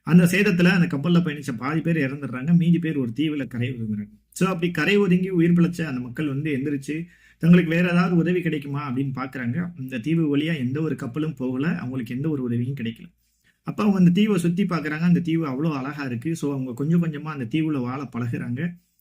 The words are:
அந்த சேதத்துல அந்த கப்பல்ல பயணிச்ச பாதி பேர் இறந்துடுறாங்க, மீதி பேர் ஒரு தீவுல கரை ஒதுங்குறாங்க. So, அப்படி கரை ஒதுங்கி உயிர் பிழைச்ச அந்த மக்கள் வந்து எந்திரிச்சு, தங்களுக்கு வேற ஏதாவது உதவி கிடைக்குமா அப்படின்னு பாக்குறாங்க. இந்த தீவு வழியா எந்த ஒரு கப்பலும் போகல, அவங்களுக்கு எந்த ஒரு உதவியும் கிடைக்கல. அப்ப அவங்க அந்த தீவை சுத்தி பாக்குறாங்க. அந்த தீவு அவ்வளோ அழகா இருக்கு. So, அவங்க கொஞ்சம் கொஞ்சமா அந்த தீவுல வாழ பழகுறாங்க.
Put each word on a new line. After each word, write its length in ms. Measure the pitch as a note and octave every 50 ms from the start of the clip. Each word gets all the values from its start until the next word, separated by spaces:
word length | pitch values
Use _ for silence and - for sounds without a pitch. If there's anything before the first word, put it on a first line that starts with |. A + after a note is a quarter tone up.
| _
அந்த 220 | D3 D#3+ F3+ F3+
சேதத்துல 400 | E3+ F#3 G3 G#3 G#3 F3+ F3 F3
அந்த 320 | F3+ G3+ F3+ E3+ - D3
கப்பல்ல 260 | C#3 C#3 F3 F3 E3+ E3+
பயணிச்ச 340 | D#3 D3 D3 C#3 C#3 B2
பாதி 240 | G#2+ B2 C#3 D#3+ E3
பேர் 160 | D3 E3 E3
இறந்துடுறாங்க, 600 | C#3+ C#3 B2+ C#3 D3 C#3 A#2+ B2+ B2+ C3 E3 F3
மீதி 220 | E3 E3 F3 E3+ D#3
பேர் 180 | E3 D#3+ D3
ஒரு 160 | C#3+ B2+ A2+ G#2+
தீவுல 300 | - D#3 D#3 D3+ C#3+ C3
கரை 240 | A2+ B2 A#2 B2 C3+
ஒதுங்குறாங்க. 400 | B2+ A#2 A2 G#2+ G#2+ G#2 G#2 - - _ _ _
So, 200 | _ - F3+ F#3+
அப்படி 220 | F#3 E3 F3 F3
கரை 260 | F3 D#3+ D3+ F3+ G3+
ஒதுங்கி 320 | G3+ G3+ F3+ F3+ F3+ F#3 F#3+
உயிர் 240 | F#3 E3+ E3 F3 E3+
பிழைச்ச 320 | F3 E3+ D#3 - - E3
அந்த 160 | D3+ C3 B2
மக்கள் 260 | B2 B2 A#2+ - D#3
வந்து 300 | C#3+ C3+ C#3 D#3 D#3+ C#3+
எந்திரிச்சு, 480 | B2 C#3 D3+ D3 C#3 C#3 - D3 D#3+ F3 - _ _ _ _ _ _
தங்களுக்கு 320 | - E3+ F3+ F3 D#3 D#3
வேற 200 | E3 E3+ F3+ F3+
ஏதாவது 260 | E3+ F3 F3+ F3 F3+
உதவி 240 | E3+ D3+ F3 F3+ F3+
கிடைக்குமா 520 | E3 D#3+ D#3 D3 C3+ C#3+ C#3 C#3+ D3 C#3 B2
அப்படின்னு 180 | C3 C#3 C3+ C3
பாக்குறாங்க. 680 | B2+ C3+ C#3 - C3+ B2 A#2 B2 E3+ F3+ F3 - -
இந்த 180 | C3 C3 C3+ A#2+
தீவு 380 | G#2 D3+ E3 E3 D#3+ D3 C#3+
வழியா 200 | C#3+ D3+ E3 E3
எந்த 240 | C#3+ B2 B2 C3 D3+
ஒரு 160 | D#3+ D#3 C3+
கப்பலும் 380 | - C#3+ A#2+ A2+ D#3 D#3 D#3+ -
போகல, 440 | - B2+ C3 B2+ C3 C#3+ F3 - -
அவங்களுக்கு 360 | B2+ B2 C3 C3 A2+ B2 B2
எந்த 140 | C3 D3+ D#3+
ஒரு 140 | D3+ C3+ B2+
உதவியும் 340 | A#2 A#2 A#2+ B2 C3+ C#3 C#3
கிடைக்கல. 320 | A2+ A2+ A2+ - F2 - _ _ _ _ _ _ _ _ _ _ _
அப்ப 200 | E3 - - G#3
அவங்க 160 | G#3 F#3+ F#3+
அந்த 120 | F3+ E3+
தீவை 280 | F3 G3+ G#3+ G#3+ G3+ E3+
சுத்தி 260 | F3 F3 F3 F#3 G3+
பாக்குறாங்க. 340 | F3 F3 D#3 D3 D3+ D3+ D#3
அந்த 220 | E3+ F3+ F3 -
தீவு 260 | - D#3+ D#3+ E3 D#3+
அவ்வளோ 260 | C#3 B2+ C3 D#3+ E3 D3+
அழகா 320 | C3+ B2+ C#3 D3 D3 C#3
இருக்கு. 320 | B2+ B2 A#2 B2 D#3+ E3
So, 160 | - - C#3+ C#3
அவங்க 220 | C3+ C3 B2+ A#2
கொஞ்சம் 280 | G#2+ C#3 D3+ E3+ F3 E3+
கொஞ்சமா 200 | D#3+ D3 C#3 D3+
அந்த 220 | D#3 D3+ C#3 B2
தீவுல 360 | A2 D3+ D#3+ D#3 D#3+ D3+ C3+
வாழ 220 | B2 A#2+ B2+ C#3+ C#3
பழகுறாங்க. 760 | A#2 - A#2 B2 A#2 A#2 A2+ B2+ A#2+ A#2+ C3 E3+ F3 F3 - _ _ _ _